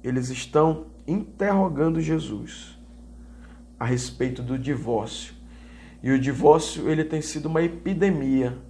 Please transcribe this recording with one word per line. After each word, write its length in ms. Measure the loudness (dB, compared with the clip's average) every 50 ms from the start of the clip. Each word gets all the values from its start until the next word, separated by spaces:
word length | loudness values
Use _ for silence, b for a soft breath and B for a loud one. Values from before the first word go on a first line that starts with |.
| -2
eles 260 | -2 -2 -2 -2 -4
estão 580 | -6 -8 -10 2 4 6 6 6 4 0 -6 -16 -18 -14 -4
interrogando 920 | -2 -2 -2 -2 -6 -4 -2 0 2 4 2 2 2 2 2 2 2 2 0
Jesus 760 | 0 0 0 -2 -2 -4 -8 -10 -10 -12 -14 -18 -18 -20 -20 -20 -20 -20 -20 -20 -20 -20 B B B B B B B B B B B -20 -10 -6
a 60 | -2
respeito 560 | -2 -2 -2 -2 -8 -4 -4 -4 -4 -2 -6
do 180 | -6 -4 -4 -4
divórcio. 760 | -2 -4 -4 -4 -2 0 0 0 -2 -4 -10 -14 -14 -16 -18 -20 B B B B B B B B B B B B 0
E 80 | 2
o 80 | 2 2
divórcio, 680 | 2 0 0 6 8 8 8 8 6 -2 -6 -4 -2 0
ele 160 | 0 0 0
tem 160 | -2 -4 -4
sido 240 | -4 -6 -8 -6 -4
uma 180 | 0 0 2 0
epidemia 960 | 0 -2 -4 -4 -4 0 2 2 2 2 2 2 2 2 2 2 0 -2 -8 -14